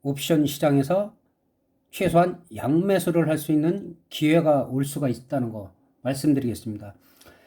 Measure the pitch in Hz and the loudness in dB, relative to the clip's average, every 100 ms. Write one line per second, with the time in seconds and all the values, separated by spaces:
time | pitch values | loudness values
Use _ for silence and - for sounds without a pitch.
0 | 139 139 - 156 143 - 151 139 139 190 | -6 -4 0 2 2 0 2 2 2 -2
1 | 208 - _ _ _ _ _ _ _ - | -2 -10 _ _ _ _ _ _ _ -4
2 | 180 170 180 175 - - 123 165 196 185 | 2 4 2 -2 -12 -6 0 2 2 2
3 | 175 165 151 156 151 151 160 196 175 - | 2 2 2 0 0 2 2 -2 -8 -16
4 | _ - 151 165 151 143 127 131 139 139 | _ -2 2 4 4 2 0 -4 -4 -2
5 | 139 117 - 139 113 107 98 _ _ _ | -4 -4 -6 -4 -4 -8 -14 _ _ _
6 | 127 139 156 139 123 98 110 101 101 - | -6 0 0 2 0 -4 -8 -10 -12 -18
7 | _ _ - _ | _ _ -20 _